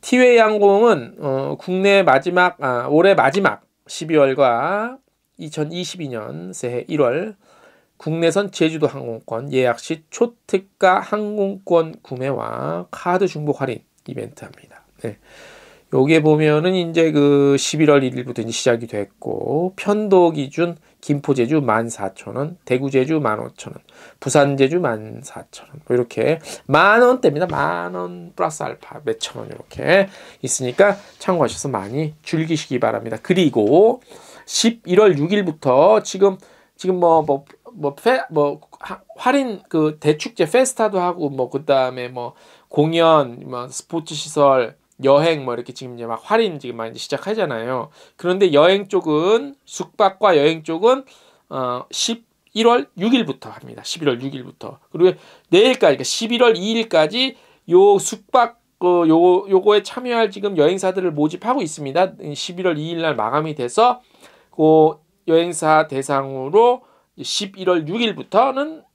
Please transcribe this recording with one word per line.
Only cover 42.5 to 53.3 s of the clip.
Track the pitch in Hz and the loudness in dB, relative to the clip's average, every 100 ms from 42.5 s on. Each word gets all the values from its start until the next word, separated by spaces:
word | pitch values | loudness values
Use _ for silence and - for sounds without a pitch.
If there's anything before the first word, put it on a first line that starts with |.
| _ _ | _ _
공연, | - 151 165 165 156 131 120 | 0 0 4 4 4 2 -8
뭐 | 143 127 127 | -12 -12 -12
스포츠 | - - 165 160 | -14 -10 -10 -8
시설, | 151 151 - 143 131 117 - _ _ | -12 -8 2 2 4 0 -8 _ _
여행 | 131 143 165 156 | 2 4 4 -2
뭐 | 131 | -4
이렇게 | 120 123 | -8 -10
지금 | 123 127 | -14 -16
이제 | 120 117 | -14 -10
막 | 113 | -10
할인 | - 226 220 151 | 0 0 0 -4
지금 | 131 117 | -12 -10
많이 | 113 - | -10 -12
시작하잖아요. | - 139 - 226 175 117 117 127 - _ - _ | -8 -8 -6 -4 -4 -4 -6 -6 -8 _ -20 _
그런데 | 175 185 196 | -4 2 4
여행 | 143 165 196 196 | 6 6 4 0
쪽은, | 190 156 151 170 226 277 277 _ | -4 0 0 2 0 -2 -16 _
숙박과 | - 185 - 202 190 214 165 | -14 -14 0 0 2 2 4
여행 | 143 165 | 4 0
쪽은, | 156 165 220 269 262 _ _ _ _ | -6 0 2 2 -2 _ _ _ _
어, | 135 127 123 - | -8 -6 -6 -10
십일월 | - - 233 _ _ _ 208 226 247 285 - | -8 -6 -6 _ _ _ 2 4 4 0 -4
육 | 202 | 0
일부터 | 254 180 | 0 0